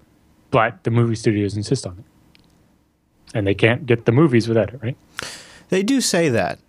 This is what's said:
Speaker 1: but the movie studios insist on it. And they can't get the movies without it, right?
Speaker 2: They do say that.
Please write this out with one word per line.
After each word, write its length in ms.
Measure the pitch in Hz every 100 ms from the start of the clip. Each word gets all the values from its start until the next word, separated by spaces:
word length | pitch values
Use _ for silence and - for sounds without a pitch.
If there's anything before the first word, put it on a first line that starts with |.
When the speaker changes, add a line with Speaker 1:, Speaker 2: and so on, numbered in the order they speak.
| _ _ _ _ _
Speaker 1:
but 320 | 123 113 -
the 80 | 139
movie 240 | 117 117
studios 420 | 113 120 104 101 101
insist 300 | 104 127 90
on 120 | 90
it. 40 | - _ _ _ _ _ _ _ _ _ _ _ _
And 140 | 117 98
they 80 |
can't 320 | 101 113 127 147
get 200 | 117 -
the 60 |
movies 360 | 120 160 120 110
without 260 | 113 101
it, 60 | -
right? 140 | 110 - _ - - - - - -
Speaker 2:
They 160 | 185
do 160 | 202 269
say 300 | - 185 165
that. 280 | 113 87 -